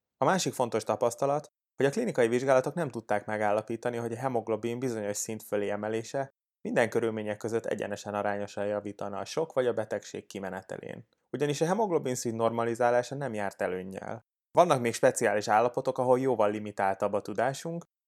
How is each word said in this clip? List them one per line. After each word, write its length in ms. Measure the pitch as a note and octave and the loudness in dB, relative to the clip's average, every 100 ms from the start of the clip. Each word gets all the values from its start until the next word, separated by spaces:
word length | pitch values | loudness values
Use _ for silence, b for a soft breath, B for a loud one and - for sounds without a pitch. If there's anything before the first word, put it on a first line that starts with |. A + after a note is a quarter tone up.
| _ - | _ 0
A 80 | C3+ | 2
másik 280 | F#3 D3 | 2 0
fontos 300 | - A#2+ A2 | -2 0 0
tapasztalat, 680 | - A2 A#2+ - C#3 D3 - _ _ - | 0 2 0 0 0 0 -4 _ _ 0
hogy 100 | C3+ | 2
a 40 | |
klinikai 380 | C#3 A#3 C#3+ A#2 | 2 0 4 4
vizsgálatok 460 | B2 C3+ C3 C3 | 4 4 4 4
nem 160 | D#3 D#3 | -2 -4
tudták 360 | A2+ - G#2 - | -4 -2 -2 -2
megállapítani, 720 | G#2+ G#2+ G#2 G#2+ A#2 B2 A#2+ | -2 2 2 0 -4 -4 -4
hogy 160 | A#2 | -4
a 40 | A2+ | -4
hemoglobin 640 | C3+ D3 - G#2+ A#2 A#2+ | -2 -2 0 -2 -2 -2
bizonyos 380 | B2+ A2+ G2+ G2+ | -2 -2 -4 -4
szint 260 | - A2 | -6 -8
fölé 260 | - G#2 G2+ | -4 -2 0
emelése 600 | G#2 G#2+ A2+ A2+ C#3 C3+ _ _ _ | -2 -2 -4 -4 -6 -6 _ _ _
minden 280 | G#3 G#3+ A#2 | -2 2 2
körülmények 480 | A#2+ A2+ A2 G#2+ G#2 | 2 0 -2 -4 -4
között 280 | - A2+ - | -2 -2 -2
egyenesen 480 | G#2+ G#2 G2+ - | -4 -4 -6 -6
arányosan 520 | G#2 G2+ G2+ G2+ - G2+ | -4 -2 -2 -6 -6 -4
javítana 520 | G#2 G2+ G2+ G2+ G2 | -4 -6 -8 -8 -8
a 80 | G2 | -6
sok 280 | - D#3+ | -4 -2
vagy 140 | - B2+ | 0 2
a 60 | |
betegség 520 | A2 G#2+ G#2 - G2+ - | 0 -2 -4 -6 -12 -10
kimenetelén. 840 | G2+ F#2+ F#2 - - - - - _ _ | -8 -8 -8 -8 -10 -10 -12 -16 _ _
Ugyanis 300 | C3 D3 C#3+ | -2 0 2
a 40 | D#3+ | 2
hemoglobin 500 | G3 G#3+ D#3+ C3+ B2 | 2 2 0 0 -2
szint 200 | A#2+ A2+ | -2 2
normalizálása 800 | A2+ A#2 A#2 A2+ A#2+ B2 A#2+ C3+ | 2 2 -2 2 4 4 0 -4
nem 180 | C#3 | -6
járt 280 | G#2+ G2+ - | -4 -4 -2
előnnyel. 640 | F#2+ F#2 F#2 F#2+ G#2 A2+ _ _ _ D3 | -2 -2 -6 -10 -10 -12 _ _ _ 4
Vannak 240 | F3 C#3 | 6 6
még 120 | A#2+ | 2
speciális 540 | A2 C3 - A2+ G#2 G#2+ | 4 4 4 2 2 4
állapotok, 500 | G#2+ B2 - B2+ B2+ | 4 4 0 -2 0
ahol 220 | B2+ B2+ | 4 4
jóval 320 | C3+ A#2 G#2 | 4 4 2
limitáltabb 600 | G#2+ G#2 - G2 G2 G#2 | 2 -4 0 0 2 0
a 80 | G2+ | 0
tudásunk, 640 | - G#2 A#2+ C#3 E3 E3+ - _ | -2 -2 0 -2 -6 -8 -10 _